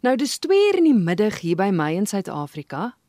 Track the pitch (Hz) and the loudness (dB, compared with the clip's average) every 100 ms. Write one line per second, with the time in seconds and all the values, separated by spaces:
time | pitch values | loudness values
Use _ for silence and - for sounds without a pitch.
0 | 247 254 277 - 311 392 415 381 330 247 | 0 0 -2 -4 0 2 4 4 4 4
1 | 170 175 214 - 170 170 196 180 151 165 | 2 0 0 -2 -4 0 0 0 -2 -2
2 | 202 202 185 147 147 - 143 139 226 - | -2 -4 -6 -8 -10 -12 -12 -8 -10 -10